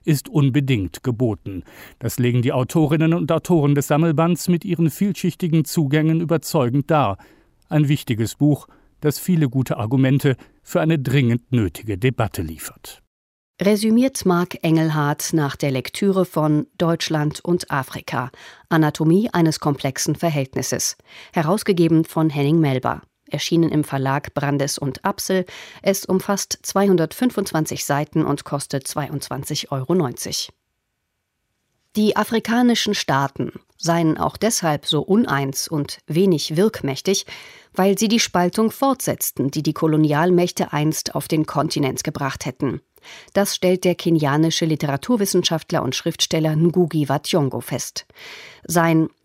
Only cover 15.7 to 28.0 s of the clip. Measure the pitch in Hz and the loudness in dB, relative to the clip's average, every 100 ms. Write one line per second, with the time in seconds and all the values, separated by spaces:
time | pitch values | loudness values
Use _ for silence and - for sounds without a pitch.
15.7 | 127 - - 202 190 175 160 156 151 - | -2 -4 -2 0 2 0 0 2 2 0
16.7 | - 165 165 - 151 151 - - 175 - | -2 0 0 -2 0 -2 -2 -2 -2 -2
17.7 | 139 127 - - 123 123 - - - - | -4 -4 -10 -8 -6 -8 -10 -20 -14 0
18.7 | 165 151 - 160 185 233 175 160 - 147 | 2 2 2 2 4 2 2 2 2 -2
19.7 | 139 135 - - 143 170 151 131 - - | -2 -4 -4 -4 -2 -2 -2 -4 -4 -4
20.7 | - - - _ - - 180 151 214 - | -4 -4 -8 _ -20 -6 -2 0 0 0
21.7 | 180 165 160 165 160 160 143 139 165 147 | 2 4 4 2 0 0 2 2 4 2
22.7 | 127 120 - - _ - 147 - 170 160 | 0 -2 -4 -10 _ -10 -8 0 2 2
23.7 | 151 147 139 135 143 - - 143 143 135 | 2 0 -2 0 -2 -4 -4 -2 0 -2
24.7 | - 135 - 196 - - 190 180 - - | -4 -6 -4 -6 -4 -2 -2 -2 -10 -20
25.7 | - 196 190 - 185 - 196 - - - | -4 -2 -2 0 -2 0 -4 -4 -10 -4
26.7 | 196 202 175 160 - 247 - 190 156 156 | 0 4 4 2 0 -2 -2 -2 -2 -2
27.7 | - - 143 | -4 -2 -2